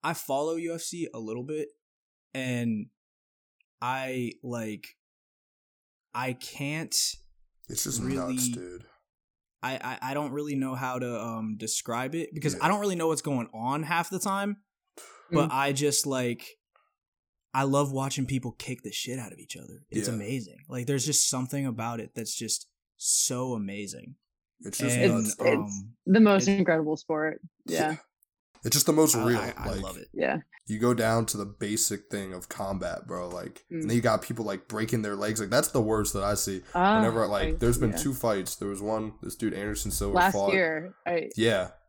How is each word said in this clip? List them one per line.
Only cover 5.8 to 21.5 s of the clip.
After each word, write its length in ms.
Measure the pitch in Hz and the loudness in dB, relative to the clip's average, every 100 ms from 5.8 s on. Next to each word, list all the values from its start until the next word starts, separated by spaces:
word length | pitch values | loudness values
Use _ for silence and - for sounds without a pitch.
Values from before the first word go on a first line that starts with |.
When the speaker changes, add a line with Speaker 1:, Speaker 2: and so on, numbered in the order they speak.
| _ _ _ | _ _ _
Speaker 1:
I 200 | 120 131 | -6 -4
can't 600 | 123 - - 143 156 165 - - - - _ _ _ - | -6 -10 -8 -6 -4 -2 0 0 -4 -18 _ _ _ -8
Speaker 2:
It's 140 | - | -4
just 180 | - 120 | -2 -2
Speaker 1:
really 320 | 127 135 87 - | -2 -2 -2 0
Speaker 2:
nuts, 140 | 123 | 0
dude. 360 | 117 90 90 - _ _ _ _ _ _ _ | -2 -10 -14 -18 _ _ _ _ _ _ _
Speaker 1:
I, 340 | 123 131 127 127 | -6 -4 -6 -6
I, 100 | 131 | -4
I 20 | |
don't 180 | 143 147 | -4 -2
really 240 | 143 147 139 | -4 -2 -2
know 200 | 131 127 | -2 -2
how 240 | 131 127 | -4 -2
to, 200 | 123 117 | -4 -4
um, 380 | 113 113 110 107 | -4 -4 -4 -6
describe 560 | 110 - - 117 131 165 | -4 -4 -2 -4 -2 -4
it 140 | 156 | -6
because 200 | 151 147 | -4 -4
Speaker 2:
Yeah. 120 | 135 156 | 2 2
Speaker 1:
I 20 | |
don't 120 | 202 | 2
really 160 | 202 180 | 0 0
know 120 | 165 | 2
what's 140 | 151 | 0
going 260 | 151 131 113 | 0 -2 -2
on 300 | 110 120 143 | -4 -2 -2
half 260 | 156 170 170 | 0 0 0
the 80 | 185 | -2
time, 380 | 208 196 202 202 _ _ _ - - - - | 0 0 -2 -4 _ _ _ -20 -20 -20 0
but 180 | 165 156 | 2 4
Speaker 3:
Mm. 40 | |
Speaker 1:
I 200 | 131 139 | 2 2
just, 320 | 139 147 143 139 | 2 2 2 0
like, 520 | 131 123 117 - - _ _ _ _ _ _ _ _ _ | 0 0 -2 -10 -20 _ _ _ _ _ _ _ _ _
I 100 | 131 | 0
love 280 | 139 139 143 | 4 4 2
watching 340 | 135 135 147 127 | 0 -2 -2 0
people 260 | 131 120 | -2 -4
kick 300 | - - 123 | -10 -10 -8
the 80 | 104 | -8
shit 280 | - - 131 | -8 -6 -8
out 120 | 110 | -10
of 60 | - | -16
each 180 | - - | -16 -16
other. 280 | - - _ | -16 -20 _
It's 180 | 107 101 | -4 -2
Speaker 2:
Yeah. 60 | |
Speaker 1:
amazing. 460 | 113 101 131 95 - - | -4 -2 -4 -6 -18 -10
Like, 180 | 127 123 | -6 -2
there's 200 | 139 151 | 0 2
just 240 | 143 - | 2 2
something 360 | 127 127 | 0 -2